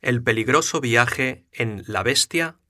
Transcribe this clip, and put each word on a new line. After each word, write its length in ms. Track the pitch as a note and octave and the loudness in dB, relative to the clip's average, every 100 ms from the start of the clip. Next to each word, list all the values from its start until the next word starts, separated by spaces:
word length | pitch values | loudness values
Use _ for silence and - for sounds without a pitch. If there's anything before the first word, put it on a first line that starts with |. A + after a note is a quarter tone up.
El 220 | - A#2+ | 0 0
peligroso 560 | A#2+ A2 A2 C#3 E3 D#3+ | 0 0 2 2 2 -4
viaje 640 | C3 A2+ A#2+ - C3 - _ | 2 4 2 0 -4 -6 _
en 320 | - A#2 G2+ F#2+ | -6 -6 -6 -6
La 160 | G#2 | -2
Bestia 560 | G#2 C3+ - D#3+ E3 D#3+ _ | 0 0 0 -2 -4 -8 _